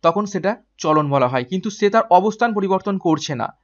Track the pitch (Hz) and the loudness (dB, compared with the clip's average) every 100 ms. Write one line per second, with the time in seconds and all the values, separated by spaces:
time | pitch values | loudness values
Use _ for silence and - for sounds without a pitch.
0 | 165 175 208 185 185 233 _ _ 160 156 | 2 0 -4 -4 -4 -6 _ _ 0 2
1 | 147 139 123 127 127 185 214 - 208 226 | 2 0 2 0 -4 -6 -6 -2 0 2
2 | - 180 202 214 233 208 196 190 196 190 | 4 2 2 -2 -2 -2 -2 -2 -2 -2
3 | 175 180 - 131 107 _ | 0 0 -2 -6 -6 _